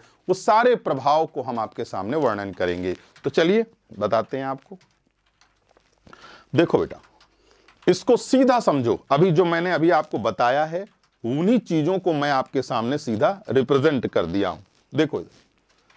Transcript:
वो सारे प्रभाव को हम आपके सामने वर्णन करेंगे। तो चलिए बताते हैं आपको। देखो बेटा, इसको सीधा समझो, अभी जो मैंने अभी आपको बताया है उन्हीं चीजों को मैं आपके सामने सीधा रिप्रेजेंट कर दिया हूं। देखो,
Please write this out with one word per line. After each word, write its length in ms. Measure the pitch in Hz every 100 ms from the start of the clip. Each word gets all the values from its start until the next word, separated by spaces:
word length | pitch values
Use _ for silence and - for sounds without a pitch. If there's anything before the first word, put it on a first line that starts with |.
| _ _ -
वो 60 |
सारे 420 | 185 - 214 247 233
प्रभाव 500 | - 139 131 156 160
को 160 | 151
हम 180 | 123 117
आपके 260 | 107 - 113
सामने 320 | 104 98 156
वर्णन 340 | 131 101 98
करेंगे। 420 | 87 90 87 90 85 _ _
तो 60 | 139
चलिए 360 | 185 170 214 220 _ _ 98
बताते 380 | 101 113 110 135
हैं 80 | 135
आपको। 320 | 135 - 185 _ _ _ _ _ _ _ _ _ _ _ _ - - - - _ 135
देखो 220 | 165 135
बेटा, 220 | 82 - - _ _ _ _ _ _ _ -
इसको 300 | 185 - 233
सीधा 420 | - 262 262 247
समझो, 400 | - 139 117 90 -
अभी 200 | 139 185
जो 140 | 156 175
मैंने 260 | 170 180
अभी 180 | 165 165
आपको 260 | 160 156 151
बताया 480 | 113 101 123 139 156
है 200 | 170 202 _ _ _
उन्हीं 360 | 117 139 185 247
चीजों 380 | - 165 147 190
को 140 | 190
मैं 180 | 151 143
आपके 300 | 135 123 135
सामने 360 | - 127 117 147
सीधा 440 | - 107 151 196 -
रिप्रेजेंट 580 | 123 123 135 151 135 101
कर 180 | 110 87
दिया 240 | 95 92
हूं। 120 | 85 - _ _
देखो, 280 | 131 156 104 82 _ _ _ _ _ _